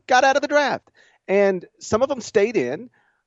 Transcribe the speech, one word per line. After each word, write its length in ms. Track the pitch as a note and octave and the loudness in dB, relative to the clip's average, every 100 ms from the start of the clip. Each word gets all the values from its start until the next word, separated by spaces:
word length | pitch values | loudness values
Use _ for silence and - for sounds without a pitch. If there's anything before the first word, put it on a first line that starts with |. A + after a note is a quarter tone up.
| - | 0
got 180 | B3+ | 2
out 120 | C4+ C4+ | 4 2
of 60 | |
the 60 | C4+ | 0
draft, 420 | D4 C4+ D#3 - _ _ _ - | 0 0 -4 -10 _ _ _ -2
and 360 | G3 G3 F#3 - _ | 2 2 0 -8 _
some 240 | - A3 | -4 -2
of 60 | C4+ | 0
them 120 | C4+ | -4
stayed 360 | - G#3 G#3 G#3 | -2 0 0 0
in, 340 | B2 D#3 A#3+ _ _ _ | -4 -6 -12 _ _ _